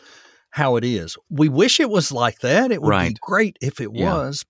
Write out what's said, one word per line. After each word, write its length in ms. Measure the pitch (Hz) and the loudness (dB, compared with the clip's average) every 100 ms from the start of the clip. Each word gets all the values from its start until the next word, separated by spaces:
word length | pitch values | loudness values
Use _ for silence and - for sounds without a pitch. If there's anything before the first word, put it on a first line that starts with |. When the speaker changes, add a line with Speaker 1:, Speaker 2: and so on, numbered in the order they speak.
| - - _ _ _ | -20 -20 _ _ _
Speaker 1:
how 240 | - 139 120 | -2 0 2
it 80 | |
is. 320 | 120 110 80 - - | 0 -4 -6 -12 -6
We 180 | 143 156 | 0 2
wish 320 | 131 247 - | 4 4 2
it 100 | 277 | 0
was 220 | 202 151 | 0 -4
like 280 | 131 120 - | -2 -2 0
that. 320 | 123 170 254 | 0 2 2
It 100 | 196 | 0
would 60 | 110 | 2
be 20 | |
Speaker 2:
Right. 300 | 101 87 - | 2 0 -4
Speaker 1:
great 360 | - 190 220 - | -4 0 0 -2
if 180 | 131 - | -8 -6
it 120 | 113 | -8
Speaker 2:
Yeah. 200 | 117 - 170 | -2 -2 -2
Speaker 1:
was, 280 | 135 143 - | -4 -8 -4